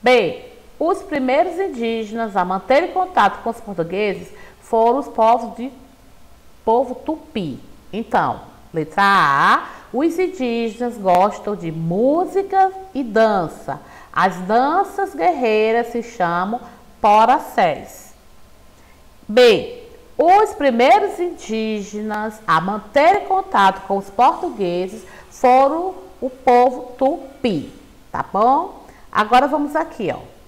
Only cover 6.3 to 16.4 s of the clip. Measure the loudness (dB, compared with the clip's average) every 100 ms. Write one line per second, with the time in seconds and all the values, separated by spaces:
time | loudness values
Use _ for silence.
6.3 | -20 -20 -8 0 0 0 -6 -8 -8 -8
7.3 | -8 -6 -8 -16 -20 -12 -10 -2 0 0
8.3 | -4 -12 -20 -10 -8 -6 0 2 4 2
9.3 | 4 4 2 -2 -16 -8 -2 -2 0 -4
10.3 | -2 -4 -2 -4 -4 -8 -4 2 4 4
11.3 | 0 -8 -6 -6 -6 -4 0 2 2 0
12.3 | -4 -2 2 2 0 -12 -10 -4 2 2
13.3 | 2 -4 -8 -12 -12 -12 -20 -8 -2 -2
14.3 | -2 -2 0 2 0 -2 -4 -6 -2 -2
15.3 | 0 0 2 2 0 -2 -6 -10 -4 -2
16.3 | -2